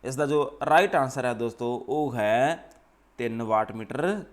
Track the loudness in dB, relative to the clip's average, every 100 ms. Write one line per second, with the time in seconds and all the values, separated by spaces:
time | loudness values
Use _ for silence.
0 | -6 -4 0 2 0 -2 4 4 6 2
1 | 0 -2 -4 -2 -4 -4 -4 -4 -4 -2
2 | -2 0 2 4 2 0 -10 -20 _ _
3 | _ -6 -6 -4 0 2 0 -6 -8 -2
4 | -2 -2 -8